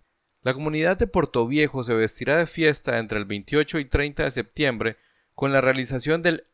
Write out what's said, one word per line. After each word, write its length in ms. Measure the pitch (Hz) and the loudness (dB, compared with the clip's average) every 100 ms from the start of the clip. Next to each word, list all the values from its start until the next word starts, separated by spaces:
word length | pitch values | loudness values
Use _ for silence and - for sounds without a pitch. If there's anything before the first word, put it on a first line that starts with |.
| _ _ _ _ | _ _ _ _
La 120 | 127 | -4
comunidad 420 | 131 156 151 170 190 | -2 -2 0 0 0
de 120 | 233 | 0
Portoviejo 720 | 180 160 123 117 147 147 131 | 0 0 0 0 2 0 0
se 100 | 117 | -2
vestirá 440 | 113 110 - 127 160 | 0 0 -2 0 0
de 100 | 165 | 0
fiesta 520 | 165 156 139 - 117 | 0 0 0 -2 -2
entre 200 | 110 107 | -2 -4
el 60 | |
veintiocho 560 | 101 101 - 147 147 160 | -4 -8 -2 0 0 -4
y 40 | |
treinta 380 | 135 147 143 143 | -2 -2 0 -2
de 80 | 143 | -2
septiembre 640 | 127 107 - 139 110 110 - _ _ _ | -2 -6 -2 0 0 -2 -4 _ _ _
con 180 | - 139 | -4 2
la 80 | 135 | 4
realización 640 | 131 131 123 127 147 165 | 4 2 -2 -2 0 2
del 220 | 165 160 - | 2 0 -4